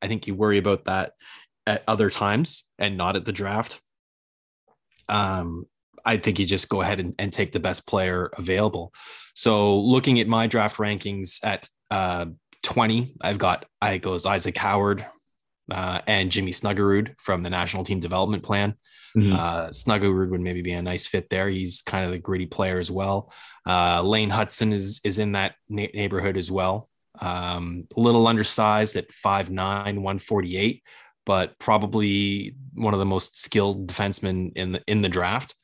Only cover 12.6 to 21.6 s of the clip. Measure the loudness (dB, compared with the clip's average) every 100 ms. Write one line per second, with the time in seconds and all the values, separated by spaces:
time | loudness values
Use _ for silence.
12.6 | -2 2 4 2 0 -4 -4 0 0 0
13.6 | -4 -4 -2 0 -2 -2 0 0 -2 -2
14.6 | 0 2 2 0 -4 -18 _ _ _ _
15.6 | -10 -6 -4 -4 0 0 0 -2 -2 -2
16.6 | -2 2 4 4 0 -4 -2 -2 -2 -2
17.6 | -2 -4 -4 -4 -2 0 0 -2 0 0
18.6 | 0 -4 _ -20 -2 4 4 4 2 -2
19.6 | -4 -4 0 2 2 2 0 -2 -4 -4
20.6 | -4 -4 -4 -4 -2 -4 -2 -2 -2 -2